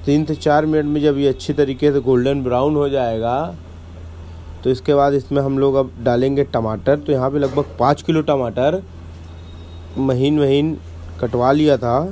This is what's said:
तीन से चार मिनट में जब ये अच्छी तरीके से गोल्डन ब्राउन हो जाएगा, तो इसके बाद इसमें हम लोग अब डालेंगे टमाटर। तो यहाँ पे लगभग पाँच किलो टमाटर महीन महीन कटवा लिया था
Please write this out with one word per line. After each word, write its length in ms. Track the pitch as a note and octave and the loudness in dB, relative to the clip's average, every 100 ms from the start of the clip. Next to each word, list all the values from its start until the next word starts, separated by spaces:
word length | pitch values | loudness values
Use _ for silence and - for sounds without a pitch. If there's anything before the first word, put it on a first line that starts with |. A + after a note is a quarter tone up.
तीन 200 | - D3 | 2 0
से 100 | D#3 D3+ | 0 -2
चार 300 | D3+ D3 D#3 | 2 2 2
मिनट 180 | D#3 D3 | 0 0
में 140 | D3 | 2
जब 180 | D3+ C#3 | 2 2
ये 100 | C#3+ | 0
अच्छी 240 | C3 - | 0 -4
तरीके 380 | C#3+ C#3 B2+ D3 | 0 0 2 2
से 80 | C#3+ | 2
गोल्डन 400 | B2 B2+ B2+ C#3+ | 2 2 2 0
ब्राउन 340 | B2+ B2 C#3+ D3 | 0 0 2 2
हो 120 | C#3+ | 0
जाएगा, 680 | C#3 A#2+ A2+ A#2 B2+ E3 E3 - - - - - - - - - - | 0 0 -2 -2 -2 -4 -10 -16 -18 -18 -16 -16 -16 -16 -16 -16 -4
तो 60 | B2 | -2
इसके 240 | B2+ - | 0 2
बाद 200 | C#3+ C#3 | 4 4
इसमें 280 | C#3+ B2+ C#3 | 2 0 0
हम 160 | C#3 C3+ | 0 2
लोग 160 | C#3 | 2
अब 180 | C3+ C3 B2 | 2 0 -2
डालेंगे 440 | A#2+ A#2+ C3+ C#3 C3+ | 0 2 2 0 0
टमाटर। 520 | B2 A2 G#2+ B2 D3 | -2 -2 -2 0 0
तो 140 | D3 | 0
यहाँ 180 | C3+ C3 | 0 0
पे 80 | D3 | 0
लगभग 380 | C3+ C3 C#3+ - | 0 0 -4 0
पाँच 240 | B2 D3 | 2 2
किलो 200 | - D#3+ | 0 0
टमाटर 580 | D3+ C#3+ A#2+ G#2+ C3+ F#3 - - - - - - - - - - - - | 2 0 0 0 0 0 -8 -18 -18 -18 -18 -18 -18 -18 -18 -18 -12 -4
महीन 400 | C3+ B2+ C#3 D3+ | 0 2 2 2
महीन 380 | C#3 C#3 D#3 D#3 - - - - | 4 4 2 -4 -10 -16 -14 -6
कटवा 320 | A#2+ A#2+ B2 | -2 2 4
लिया 240 | D3 D3+ C3 | 4 4 4
था 240 | A#2+ B2+ F3 | 2 0 -2